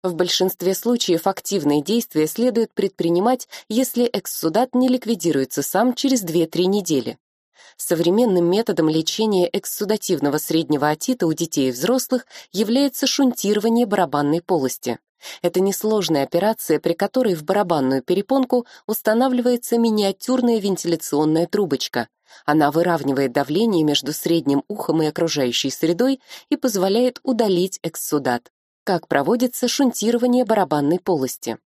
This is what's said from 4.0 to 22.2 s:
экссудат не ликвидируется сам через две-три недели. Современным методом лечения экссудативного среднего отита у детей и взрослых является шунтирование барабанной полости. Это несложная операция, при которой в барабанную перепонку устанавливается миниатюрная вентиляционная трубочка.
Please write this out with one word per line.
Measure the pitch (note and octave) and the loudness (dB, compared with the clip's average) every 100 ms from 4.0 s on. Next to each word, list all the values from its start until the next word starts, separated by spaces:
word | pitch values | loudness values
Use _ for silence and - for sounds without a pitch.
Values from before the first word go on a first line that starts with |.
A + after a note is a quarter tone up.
| A#3+ | 0
экссудат | - - - E3 F3+ B3+ B3 | -2 -8 -4 -2 0 0 2
не | B3+ | 2
ликвидируется | B3 G#3+ A3 F3 C#3+ C3 - | 2 0 -2 0 0 -2 -4
сам | C#3 F#3 B3 | -2 0 0
через | B3 C#4 B3+ | 0 0 0
две-три | F3+ E3 D#3+ E3 F3+ | 0 0 0 0 0
недели. | G#3 F#3 C#3+ A#2+ A2+ _ _ _ _ - _ | 0 0 -2 -2 -10 _ _ _ _ -20 _
Современным | - E3 E3+ G3 A#3+ F#3 E3+ | -4 0 2 2 4 2 2
методом | F#3+ A3+ F3+ D#3 | 2 0 0 0
лечения | D#3+ D#3+ - A3 G3 F3 | 0 -2 -2 0 2 0
экссудативного | G3+ - - G3+ - - E3 C#3+ D3 | -2 -8 -8 -4 -2 -2 -2 0 -2
среднего | - D#3+ D#3+ D3+ D3 | -2 -2 0 0 0
отита | D3+ - B3+ E3+ | 0 -2 -2 0
у | |
детей | D#3 E3+ - C3 | -2 -4 0 -2
и | |
взрослых | B2 E3+ B3+ - B3+ - - - | 0 0 0 0 -4 -4 -20 -12
является | F#3 G#3+ A#3+ C#4 - C4 | -4 0 2 0 0 -2
шунтирование | - C4 A#3+ G3 G#3 A3 A#3 A#3 | 2 0 2 0 0 2 2 2
барабанной | G3+ E3 C#3+ D3 E3 | 2 0 0 0 -2
полости. | - F3+ C3 - - A2+ _ _ - - | 0 0 0 -4 -8 -8 _ _ -18 -6
Это | F3 F3+ | -2 0
несложная | F#3+ F#3+ G#3+ G#3+ E3 D3+ | 0 0 0 0 2 0
операция, | C3+ E3+ G3 A3 - D3+ | 2 0 0 -2 -2 0
при | G3 | 0
которой | E3+ G3 C4 A#3+ E3+ | -2 -2 0 0 -2
в | |
барабанную | D3+ G3+ F#3+ D#3+ C3 C3+ | -2 -2 0 0 2 0
перепонку | - F3+ G3 C4+ B3+ B3 A#3+ - - | 0 -2 2 0 2 0 -2 -16 -8
устанавливается | G#3+ - A3 C4 B3 A#3+ A#3+ - A#3 | -4 0 2 2 2 2 0 0 2
миниатюрная | A#3 G#3+ G3 G3 - B3+ A#3+ A3+ | 2 2 0 -2 -2 0 2 2
вентиляционная | G3+ F#3 E3+ E3 - C#3+ D3+ D#3+ E3+ | 0 -2 -2 -2 -2 0 2 2 0
трубочка. | G3+ F#3+ C#3 - C3 A2+ _ | 0 0 -2 -4 -6 -6 _